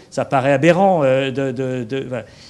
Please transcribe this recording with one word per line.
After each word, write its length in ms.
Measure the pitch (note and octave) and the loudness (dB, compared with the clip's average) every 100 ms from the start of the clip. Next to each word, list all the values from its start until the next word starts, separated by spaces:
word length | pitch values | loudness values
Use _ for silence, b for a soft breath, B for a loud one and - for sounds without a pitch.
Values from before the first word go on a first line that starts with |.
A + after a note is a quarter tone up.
| B | B
Ça 140 | - | -6
paraît 280 | A#2+ C#3 C3 | -2 0 2
aberrant. 480 | C#3 D#3+ E3+ G3 F3 | 2 4 4 4 2
Euh, 300 | C3+ C3 C3+ | 2 2 0
de, 180 | C3 C3+ | -2 -4
de, 320 | B2 C3 B2+ | -4 -4 -4
de, 220 | A2+ C3+ C3 | -6 -8 -6
voilà. 180 | B2 - B | -8 -10 B